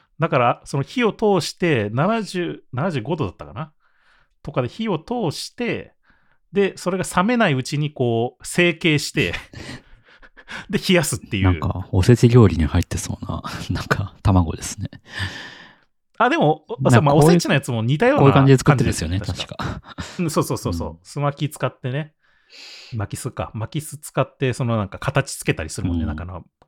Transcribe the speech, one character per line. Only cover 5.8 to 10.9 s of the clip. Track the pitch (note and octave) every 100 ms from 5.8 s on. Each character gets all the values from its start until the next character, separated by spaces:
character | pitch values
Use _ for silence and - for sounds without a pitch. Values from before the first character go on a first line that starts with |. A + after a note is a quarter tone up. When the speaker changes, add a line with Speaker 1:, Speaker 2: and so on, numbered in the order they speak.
| - _ _ _ _ _ _
Speaker 1:
で、 | G3 F#3+ -
そ | F3+
れ | F#3
が |
冷 | - -
め | G3+ B3
な | G3+
い |
う | C3
ち | - C#3+
に | D3+
こ | - B2 A2+ A#2+ -
う、 | -
成 | - F3
形 | E3 E3+ D3
し | -
て、 | D#3 F2+ - - - - - _ -
<laughs> | _ _ - - - - -
で、 | G3
冷 | -